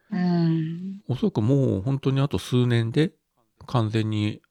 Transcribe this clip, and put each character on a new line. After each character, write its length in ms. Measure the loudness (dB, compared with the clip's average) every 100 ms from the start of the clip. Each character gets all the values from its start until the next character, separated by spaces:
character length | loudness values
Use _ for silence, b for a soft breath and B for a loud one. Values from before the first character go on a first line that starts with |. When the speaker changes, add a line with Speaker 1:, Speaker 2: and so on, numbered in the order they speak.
| _
Speaker 1:
う 80 | -2
ん。 840 | 2 2 2 2 -2 -6 -10 -12 -6
Speaker 2:
お 60 |
そ 120 | -2 0
ら 60 |
く 100 | 0
も 360 | 2 2 2 0
う 40 |
本 160 | -2 -2
当 120 | -2
に 100 | 0
あ 80 | 0
と 100 | -2
数 280 | 0 2 2
年 240 | 2 0
で 220 | 0 0 -2 _ _ _ _ -4
完 240 | 0 0
全 200 | 0 0
に、 320 | 0 -2 -2 _